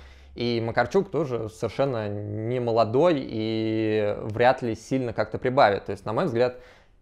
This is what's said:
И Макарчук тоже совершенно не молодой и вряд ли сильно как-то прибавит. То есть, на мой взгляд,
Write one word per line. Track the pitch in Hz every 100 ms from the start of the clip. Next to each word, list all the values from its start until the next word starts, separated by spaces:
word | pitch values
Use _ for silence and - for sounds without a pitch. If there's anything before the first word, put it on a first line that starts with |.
| - - - -
И | 120 117
Макарчук | 113 113 120 196 190
тоже | 139 151 117 110
совершенно | - 113 - 139 117 107
не | 104 104 107 110 127
молодой | 120 113 110 123 175 151
и | 131 110 110 110 110 110 110 107 104 -
вряд | 117 110 120 131
ли | 120 110
сильно | - 135 123
как-то | 107 107 101
прибавит. | 127 131 113 98 -
То |
есть, | 98 -
на |
мой | 113 175
взгляд, | 117 123 - - - _ _